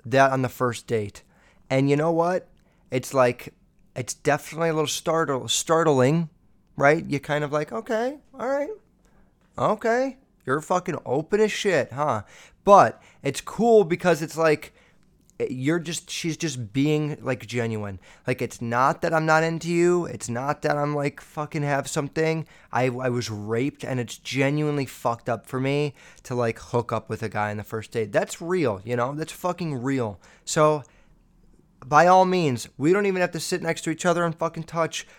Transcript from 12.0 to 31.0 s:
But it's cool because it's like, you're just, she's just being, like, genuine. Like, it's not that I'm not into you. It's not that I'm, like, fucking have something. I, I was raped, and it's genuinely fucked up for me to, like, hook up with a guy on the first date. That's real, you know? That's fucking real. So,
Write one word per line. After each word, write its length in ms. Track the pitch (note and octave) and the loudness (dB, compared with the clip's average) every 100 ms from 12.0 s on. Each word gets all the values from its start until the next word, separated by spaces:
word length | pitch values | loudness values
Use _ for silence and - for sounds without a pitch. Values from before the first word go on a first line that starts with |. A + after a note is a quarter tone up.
| D3 A2 - - - _ | -2 -2 -6 -18 -20 _
But 360 | - G3 A#2+ - - _ | 6 8 8 2 -16 _
it's 200 | C#3 - | -6 -6
cool 420 | - - A#3 A3 | -8 0 6 6
because 400 | E3 F3 F3+ D#3 | 6 2 2 0
it's 140 | D#3 D3+ | -2 0
like, 360 | D#3+ D3+ - _ _ _ _ _ _ - A#2+ | 2 2 -2 _ _ _ _ _ _ -8 -6
you're 300 | B2+ C3 E3+ | -2 -2 -2
just, 320 | D#3+ D#3 - | -4 -10 -10
she's 260 | - E3+ D3+ | -8 -6 -4
just 340 | E3 B2+ G#2+ | -6 -6 -4
being, 460 | C3+ D3 D3+ D3+ D3 | 0 2 0 -2 -6
like, 280 | B2+ B2+ G#2+ | -6 -8 -6
genuine. 520 | A#2+ A2+ A2 G2+ F#2+ - - - | -4 -4 -4 -8 -12 -18 -10 -6
Like, 160 | C3 | -4
it's 180 | A#2+ - | -6 -6
not 400 | A#2 A#2+ C3+ E3 | -2 2 2 0
that 100 | E3+ | 0
I'm 140 | D#3+ D#3+ | 0 4
not 180 | D#3 | 4
into 260 | E3 E3 E3 | 2 -2 -2
you. 360 | E3+ F3 F3 E3 | 2 2 2 -2
It's 240 | - - | -8 -8
not 320 | A#2 C3+ D3 | -4 -4 -2
that 160 | D3+ D3 | -2 0
I'm, 180 | D3 D3 | -2 -2
like, 240 | C#3+ C#3+ | -4 -6
fucking 440 | - - D3 D#3 | -12 -10 -6 -4
have 240 | D3 C#3+ C#3 | -2 -2 -2
something. 580 | D#3+ C#3+ - D#3+ D#3+ D3+ - _ | -4 -4 -2 0 -2 -6 -16 _
I, 140 | A#2+ B2+ | -2 0
I 240 | B2 B2+ | -2 -2
was 220 | A#2+ G#2+ | -2 -4
raped, 520 | G#2 G#2 A#2 C#3 - | -8 -4 -2 -2 -4
and 160 | - C3 | -6 -6
it's 200 | A#2 - | -6 -10
genuinely 640 | - B2+ C#3 D3+ D3+ D3 B2+ | -6 -2 0 0 -2 -2 -6
fucked 420 | - B2+ A#2 - | -4 -4 -4 -4
up 200 | A2 - | -6 -6
for 120 | B2+ | -4
me 360 | C3+ C#3+ D3 - - - | -2 0 -2 -6 -20 -20
to, 140 | - B2 | -6 -2
like, 240 | A#2 A2 | -2 -4
hook 340 | - A#2+ A#2+ | -4 -4 -2
up 160 | A2+ - | -6 -6
with 140 | G#2+ | -8
a 60 | A2 | -6
guy 200 | G#2+ G#2 | -4 -4
on 80 | G#2+ | -6
the 60 | |
first 280 | G2+ A2 G2+ | -8 -10 -6
date. 200 | A#2 G#2 | -6 -2
That's 280 | C#3+ G3+ - | -2 -2 -6
real, 420 | E3+ F#3 C3+ G2 A2 | -4 0 0 -2 -4
you 100 | A#2+ | -2
know? 200 | B2 D3 | -2 -4
That's 180 | D#3+ | -10
fucking 480 | - F3+ F3 E3+ C3+ | -6 -6 -4 -6 -4
real. 400 | B2+ C3+ A2+ G2 - - - | -2 -2 -2 -8 -18 -18 -4
So, 380 | E3 D3+ D3+ - _ | 2 4 2 -4 _